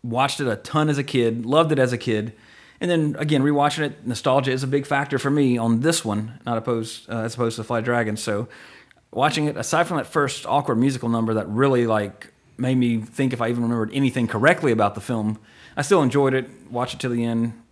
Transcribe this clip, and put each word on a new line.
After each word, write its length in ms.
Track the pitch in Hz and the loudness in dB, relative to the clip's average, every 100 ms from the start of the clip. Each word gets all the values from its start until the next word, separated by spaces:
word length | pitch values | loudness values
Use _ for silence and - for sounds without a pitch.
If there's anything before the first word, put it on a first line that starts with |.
watched 380 | 123 120 135 - | -4 0 0 0
it 80 | 135 | -2
a 80 | 104 | -2
ton 320 | - 151 151 | -2 0 2
as 100 | 143 | 0
a 60 | |
kid, 420 | 139 127 117 117 113 | 0 2 2 0 2
loved 280 | 147 165 | 2 4
it 60 | 147 | 2
as 120 | 127 | 2
a 60 | 120 | 0
kid, 340 | - 107 107 - - - - - | -2 -2 -2 -10 -20 -20 -20 -8
and 100 | 180 | 0
then 280 | 170 151 147 | 2 0 -2
again 220 | 151 151 | 0 2
rewatching 400 | 139 147 143 147 | 4 4 2 0
it, 240 | 147 - 113 | -4 -4 -6
nostalgia 440 | 113 147 135 135 | -2 2 2 2
is 100 | 131 | -2
a 40 | 135 | 0
big 180 | 139 135 | -2 0
factor 340 | 143 143 135 | -2 0 -2
for 100 | 139 | 0
me 280 | 147 135 123 | 2 4 2
on 240 | 117 113 | 2 2
this 240 | 147 165 110 | 4 0 0
one, 340 | 104 110 117 - | -4 -4 -10 -6
not 120 | 113 | -4
opposed, 520 | 110 117 113 - - | -2 -4 -4 -12 -8
uh, 60 | 113 | -6
as 160 | 113 117 | -6 -2
opposed 220 | 117 110 | -2 -2
to 80 | 107 | -4
Fly 160 | 120 | -2
Dragon. 340 | 117 120 110 107 | 0 0 0 -4
So 320 | - 104 120 - - - - _ _ | -4 -4 -4 -12 -20 -20 -20 _ _
watching 320 | - 143 160 151 | 0 0 2 -2
it, 100 | - | -2
aside 300 | - - 170 | -2 0 0
from 100 | 170 | -2
that 100 | 123 | -2
first 380 | 160 139 - - | 0 0 -2 -2
awkward 300 | 139 135 113 | -2 0 2
musical 320 | 131 131 117 | 2 0 -2
number 240 | 117 113 | 0 0
that 160 | 110 98 | 0 -2
really, 360 | 107 139 127 117 | 0 2 4 2
like, 460 | 110 101 - - _ _ - | 0 -2 -8 -20 _ _ -6
made 200 | 127 127 | 0 2
me 220 | 123 113 | 2 0
think 320 | 110 - 135 | -4 -4 -2
if 80 | 123 | 0
I 80 | 117 | -2
even 140 | 120 | 0
remembered 280 | 117 117 107 | -2 0 -2
anything 320 | 135 135 131 117 | 0 0 0 -2
correctly 460 | 110 131 180 147 | 2 2 4 2
about 240 | 110 101 - | 2 0 -2
the 60 | |
film, 360 | - 120 107 104 - - - - | -6 -4 -2 -4 -12 -20 -14 -6
I 60 | |
still 200 | 139 196 | 2 4
enjoyed 320 | 135 139 135 | 4 4 2
it. 160 | 131 120 - - | 2 -4 -14 -10
Watch 220 | 120 123 | -6 -4
it 80 | - | -4
to 80 | 131 | -4
the 160 | 120 117 | -2 0
end. 340 | 117 117 113 - | 0 -2 -4 -20